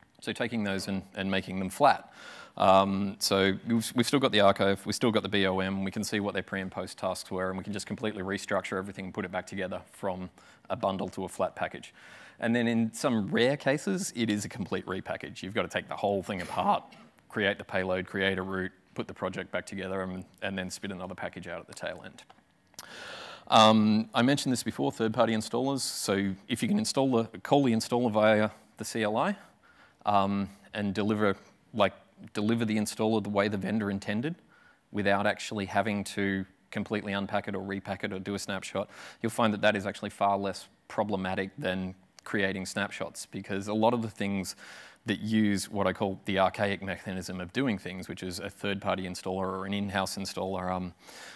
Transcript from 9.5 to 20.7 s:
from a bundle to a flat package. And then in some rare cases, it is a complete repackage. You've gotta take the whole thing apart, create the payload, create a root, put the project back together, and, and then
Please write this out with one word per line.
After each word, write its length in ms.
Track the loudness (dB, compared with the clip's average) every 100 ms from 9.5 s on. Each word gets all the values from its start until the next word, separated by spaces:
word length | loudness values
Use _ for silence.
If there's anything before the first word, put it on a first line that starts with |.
| -6 -6 -6 -12
from 380 | -8 -6 -4 -8 -14 -20 -20 -8
a 60 |
bundle 340 | -2 -2 -2 -4
to 120 | -6
a 60 | -8
flat 260 | -2 -4
package. 400 | -2 -8 -8 -14 -20 -20 -20 -20 -4
And 160 | 0 2
then 100 | 2
in 260 | 2 0
some 360 | 0 0 2 2
rare 280 | 4 4 4
cases, 560 | 2 0 0 -2 -4 -2
it 120 | 0
is 160 | 0
a 40 | -2
complete 360 | -6 -4 -4 -4
repackage. 580 | -8 -6 -8 -8 -10
You've 100 | -6
gotta 140 | -2 -2
take 180 | -4 -4
the 100 | -4
whole 280 | 0 0
thing 180 | -2 -6
apart, 400 | -4 0 2 2 -2 -18 -20 _ _
create 300 | 0 2 2
the 60 |
payload, 420 | -2 -2 0 0 -2
create 280 | 0 0 0
a 60 |
root, 300 | -2 -4 -4 -8 _
put 120 | -10 -8
the 80 |
project 380 | -6 -6 -4 -6
back 120 | -6
together, 360 | -6 -8 -6 -4
and, 240 | -4 -6 -12 -8
and 160 | -6 -4
then 100 | -6